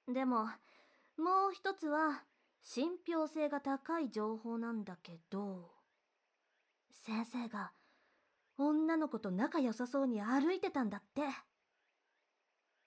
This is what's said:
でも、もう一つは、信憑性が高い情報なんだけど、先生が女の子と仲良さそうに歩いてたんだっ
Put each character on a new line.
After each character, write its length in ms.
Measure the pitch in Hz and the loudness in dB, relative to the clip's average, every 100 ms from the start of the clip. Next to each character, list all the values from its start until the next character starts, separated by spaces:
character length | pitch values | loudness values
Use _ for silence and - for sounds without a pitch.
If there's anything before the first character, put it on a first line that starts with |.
| - | -4
で 160 | 254 | 0
も、 260 | 262 240 220 - _ - _ _ _ - | 2 2 0 -6 _ -20 _ _ _ -2
も 320 | 339 381 392 | 2 4 4
う 40 | |
一 200 | 370 392 | 0 -4
つ 140 | 381 311 | -2 0
は、 360 | 294 311 269 - _ _ _ | 2 2 0 -8 _ _ _
信 360 | - 240 311 359 - | -8 -2 -2 -2 -2
憑 220 | 330 311 | 0 0
性 220 | 311 294 | 0 0
が 100 | 285 | 0
高 400 | 277 269 269 330 | -2 -2 -2 -2
い 100 | 277 | -2
情 280 | 214 214 226 | -2 -2 -4
報 200 | 233 233 | -6 -4
な 140 | 233 | -4
ん 140 | 233 196 | -4 -6
だ 100 | 180 | -10
け 240 | - 170 - | -14 -18 -8
ど、 460 | 190 202 185 170 - _ _ _ _ _ _ _ _ _ _ _ | -6 -4 -8 -12 -20 _ _ _ _ _ _ _ _ _ _ _
先 320 | - - 220 233 | -12 -4 -4 -2
生 240 | 247 233 | -4 -6
が 240 | 208 190 - _ _ _ _ _ _ _ - | -6 -6 -10 _ _ _ _ _ _ _ 0
女 380 | 285 302 320 330 | 2 4 4 4
の 140 | 311 | 2
子 100 | 220 | -2
と 100 | 202 | -2
仲 300 | 185 254 339 | 0 2 2
良 140 | 254 | 2
さ 140 | 220 247 | 0 -2
そ 160 | 277 | 0
う 40 | 269 | 2
に 140 | 220 | 0
歩 320 | 208 262 302 | 2 4 4
い 80 | 370 | 2
て 100 | 381 | 0
た 140 | 302 226 | 0 0
ん 40 | |
だ 100 | 202 | -2
っ 40 | - - 294 254 - _ _ _ _ _ _ _ _ _ _ _ _ _ | -6 -4 -4 -4 -12 _ _ _ _ _ _ _ _ _ _ _ _ _